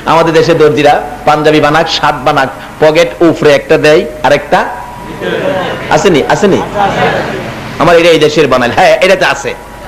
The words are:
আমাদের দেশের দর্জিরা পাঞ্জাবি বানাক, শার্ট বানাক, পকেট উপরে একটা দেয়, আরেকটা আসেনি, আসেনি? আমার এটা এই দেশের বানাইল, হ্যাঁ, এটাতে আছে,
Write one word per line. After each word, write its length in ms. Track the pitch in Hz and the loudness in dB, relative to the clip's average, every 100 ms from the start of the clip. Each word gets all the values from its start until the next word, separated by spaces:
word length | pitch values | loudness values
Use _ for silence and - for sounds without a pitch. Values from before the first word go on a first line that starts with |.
| - | -2
আমাদের 280 | 160 165 | 0 2
দেশের 240 | 156 156 156 | 2 2 2
দর্জিরা 440 | 151 147 143 175 - - - | 2 4 2 2 -2 -4 0
পাঞ্জাবি 340 | 151 151 151 | 2 2 2
বানাক, 300 | 147 156 170 | 2 0 -2
শার্ট 280 | - 147 143 | -2 -2 -2
বানাক, 320 | 143 143 131 - - - | -2 0 -2 -6 -16 0
পকেট 440 | 151 160 170 - | 2 2 0 2
উপরে 300 | 165 - 147 | 0 2 2
একটা 240 | 139 - 156 | 2 2 0
দেয়, 280 | 147 160 - - | 4 2 0 -4
আরেকটা 460 | 131 143 - 185 247 - - - - - 180 - 190 190 - - - | 0 0 0 -2 -2 -8 -12 -14 -14 -10 -6 -4 -4 -4 -6 -8 -4
আসেনি, 340 | 156 196 151 - | 0 2 2 0
আসেনি? 320 | 151 208 190 175 208 196 180 - - - - - - - - | 0 2 0 -2 -2 -2 0 -2 -2 -6 -8 -10 -12 -14 -2
আমার 160 | 156 165 | 2 4
এটা 140 | 170 | 4
এই 100 | 160 | 4
দেশের 280 | 151 156 143 | 2 2 2
বানাইল, 240 | 123 120 | 2 0
হ্যাঁ, 260 | 110 - - | 2 2 4
এটাতে 240 | 190 190 160 | 2 2 0
আছে, 280 | 135 123 - - - | -2 -6 -10 -14 -18